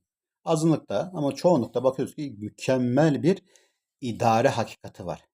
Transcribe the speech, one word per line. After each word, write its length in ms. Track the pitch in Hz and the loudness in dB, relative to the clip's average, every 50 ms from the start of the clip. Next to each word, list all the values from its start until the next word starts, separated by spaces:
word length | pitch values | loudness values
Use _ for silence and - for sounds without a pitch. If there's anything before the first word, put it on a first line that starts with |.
| _ _ _ _ _ _ _ _ - | _ _ _ _ _ _ _ _ -4
Azınlıkta 680 | 170 165 156 160 170 151 123 - - 104 110 160 185 190 | -2 0 2 2 2 2 0 -2 -4 -4 -4 -4 -6 -6
ama 180 | 160 143 139 | -4 -4 -4
çoğunlukta 520 | - - - 180 170 131 107 - - 123 127 | -2 0 2 2 4 2 0 -2 -2 0 0
bakıyoruz 320 | 131 - - 120 - - | 0 0 -2 -4 -6 -6
ki 200 | - 147 139 120 101 | -10 -10 -10 -10 -10
mükemmel 840 | 107 104 - - - - 131 127 123 120 123 139 160 160 139 117 113 | -12 -12 -12 -6 -2 0 0 0 0 0 2 4 4 2 2 2 2
bir 200 | 165 190 - _ _ _ _ _ _ _ _ _ _ _ - | 0 0 0 _ _ _ _ _ _ _ _ _ _ _ -10
idare 480 | - 120 104 95 120 117 113 113 123 135 | -8 -8 -4 0 2 2 4 4 2 2
hakikati 560 | 113 117 110 - - _ - 95 - - 95 | 0 0 -4 -6 -8 _ -20 -18 -16 -14 -10
var. 260 | 85 80 - _ _ | -10 -10 -12 _ _